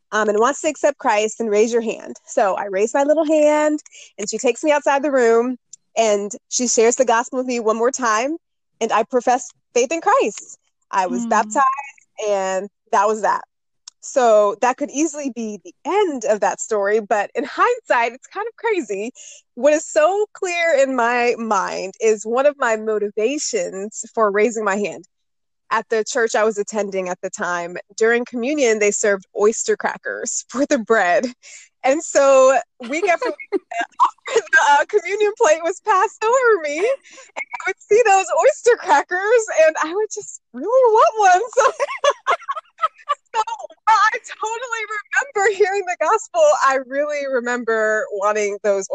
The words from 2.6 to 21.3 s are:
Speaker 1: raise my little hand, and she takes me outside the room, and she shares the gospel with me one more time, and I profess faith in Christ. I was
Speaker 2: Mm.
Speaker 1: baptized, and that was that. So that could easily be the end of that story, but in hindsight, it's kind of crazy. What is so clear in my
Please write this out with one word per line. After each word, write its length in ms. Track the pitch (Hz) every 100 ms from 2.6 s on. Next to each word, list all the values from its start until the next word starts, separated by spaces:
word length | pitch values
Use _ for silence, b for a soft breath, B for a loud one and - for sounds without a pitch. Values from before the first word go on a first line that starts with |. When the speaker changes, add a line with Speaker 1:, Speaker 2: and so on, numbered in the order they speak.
| 202
Speaker 1:
raise 280 | 190 220
my 80 | 277
little 220 | 285 302
hand, 560 | 302 311 302 302 302 302 - B B -
and 100 | 208
she 80 | 220
takes 240 | 247 240
me 80 | 311
outside 320 | 294 294 277
the 80 | 285
room, 460 | 269 233 233 247 247 _ - _ -
and 340 | 220 208 202 - _
she 200 | - 247
shares 260 | - 226 240
the 80 |
gospel 340 | 240 226 240 262
with 80 | 254
me 120 | 240
one 180 | 214 220
more 140 | 240
time, 460 | 262 240 214 269 339 _ _ _ _
and 120 | 226
I 100 | 214
profess 460 | 220 247 247 247 - _ _
faith 160 | 233 247
in 100 | 330
Christ. 580 | 403 523 262 - - - _ _ _
I 140 | 196 185
was 180 | 240 233
Speaker 2:
Mm. 40 |
Speaker 1:
baptized, 360 | 214 214 277 262 269 - - _ - 214
and 400 | 196 190 190 202 _ _
that 160 | 214 214
was 140 | 220
that. 200 | 196 - - _ _ _ - _
So 540 | - 277 240 214 208 -
that 160 | 247 254
could 140 | 277
easily 380 | 269 320 294 277
be 240 | 233 220 208
the 100 | 175 -
end 400 | 262 392 370 269
of 140 | 214 214
that 220 | 196 -
story, 400 | - 214 196 220
but 320 | 202 214 190
in 80 | -
hindsight, 720 | 277 - 427 480 - 254 233
it's 160 | 247 -
kind 180 | 381 453
of 80 |
crazy. 560 | - 453 381 240 190 220 B B B _
What 180 | 247 277
is 120 | 302
so 420 | - 320 311 403 415
clear 420 | - 370 349 330 269
in 180 | 269
my 400 | 254 226 247 240